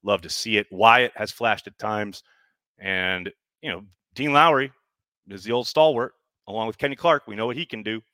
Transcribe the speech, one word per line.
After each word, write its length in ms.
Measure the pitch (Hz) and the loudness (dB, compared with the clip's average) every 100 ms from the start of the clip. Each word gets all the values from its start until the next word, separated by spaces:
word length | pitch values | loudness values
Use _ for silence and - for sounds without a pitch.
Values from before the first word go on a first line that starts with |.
Love 220 | 101 98 | -2 -2
to 60 | 82 | -2
see 260 | - 113 107 | -8 -2 -2
it. 80 | 101 | -2
Wyatt 400 | 95 113 123 123 | 4 6 6 2
has 180 | - 107 | -4 -10
flashed 360 | - 117 101 - | -4 -2 -2 -6
at 100 | _ | _
times. 460 | 107 107 104 - _ _ _ _ _ _ | -6 -4 -6 -12 _ _ _ _ _ _
And, 520 | 95 95 92 92 90 _ _ _ | -6 -4 -2 -4 -8 _ _ _
you 80 | 151 | -10
know, 140 | 87 101 _ _ - | -10 -14 _ _ -6
Dean 180 | 147 | 2
Lowry 380 | 143 165 139 135 _ _ _ _ _ _ | 4 6 4 0 _ _ _ _ _ _
is 160 | 98 | -14
the 80 | 98 | -4
old 140 | 123 120 | -4 0
stalwart, 480 | 156 156 120 127 _ _ _ - | 4 4 4 -4 _ _ _ -10
along 200 | 107 113 | -6 -6
with 100 | - | -2
Kenny 180 | 143 135 | -4 0
Clark. 280 | 175 147 - | 2 2 -2
We 100 | 107 | -6
know 120 | 117 | -4
what 80 | 123 | -4
he 100 | 175 | -8
can 160 | 110 | -8
do. 180 | 107 113 _ | -6 -8 _